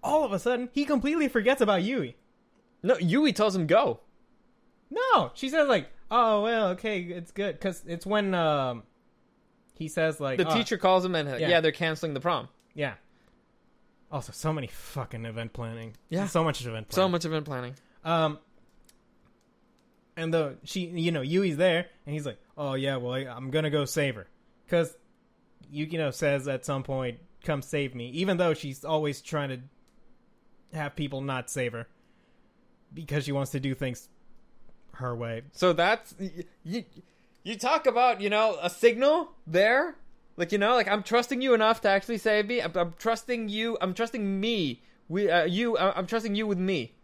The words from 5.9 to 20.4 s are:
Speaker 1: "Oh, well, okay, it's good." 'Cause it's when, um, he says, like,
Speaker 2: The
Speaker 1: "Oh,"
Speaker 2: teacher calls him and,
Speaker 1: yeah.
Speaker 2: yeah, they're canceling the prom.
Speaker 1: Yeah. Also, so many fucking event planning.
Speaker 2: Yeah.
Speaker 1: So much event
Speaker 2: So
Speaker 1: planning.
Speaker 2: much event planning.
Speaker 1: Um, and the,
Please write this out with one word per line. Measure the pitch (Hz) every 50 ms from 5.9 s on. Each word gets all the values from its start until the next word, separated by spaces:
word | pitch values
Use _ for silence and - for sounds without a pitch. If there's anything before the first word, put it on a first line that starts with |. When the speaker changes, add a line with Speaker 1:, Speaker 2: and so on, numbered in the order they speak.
| - - - -
Speaker 1:
"Oh, | 214 240 240 226 214 208 208
well, | 226 233 226 214 185
okay, | 185 185 - 220 214 190
it's | 175 170 175 175 165 -
good." | - 202 196 202 156 -
'Cause | - 196 170 - -
it's | - 170 170 -
when, | 190 208 214 208 196 185
um, | 180 165 156 151 143 135 127 123 117 104 _ _ _ _ _ _ _ _ _ _ _ _ _ _ _ _ _ _
he | - 165 156
says, | 156 - 160 160 151 156
like, | 147 139 131 123
Speaker 2:
The | 180 160
Speaker 1:
"Oh," | 160
Speaker 2:
teacher | 226 233 - 226 185
calls | - 185 185 185 180
him | 185 180
and, | 165 151 143 135 120
Speaker 1:
yeah. | 160 156
Speaker 2:
yeah, | 175 165
they're | 160 160
canceling | 151 - 175 160 160 156 - 165 147
the | 135
prom. | 131 175 170 139 113 127 _ _ _ _ _
Speaker 1:
Yeah. | 147 147 135 104 - _ _ _ _ _ _ _ _ _ _ _ _ _ _ _ _ _ _ _ _ _ _
Also, | - 143 120 - 107
so | - - 156
many | 160 156 135 113
fucking | - - - - - 139 139 - - 117 113
event | 117 110 113 117 113 _
planning. | - 120 113 113 113 113 113 107 - _ _
Speaker 2:
Yeah. | 160 175 202 196
Speaker 1:
So | - 170 160
much | 160 147 - 123
event | 123 113 110 110 -
Speaker 2:
So | - -
Speaker 1:
planning. | 190 190
Speaker 2:
much | 180 175 165
event | 165 160 160 151
planning. | 151 147 127 123 123 135 - _ _ _ _ -
Speaker 1:
Um, | 160 170 165 160 156 151 147 _ _ _ _ _ _ _ _ _ _ _ _ _ _ _ _ _ _ _ _ _ _ _ _ _ _ _ _ _ _ _ _ _ _ _ -
and | 165 165 160
the, | 165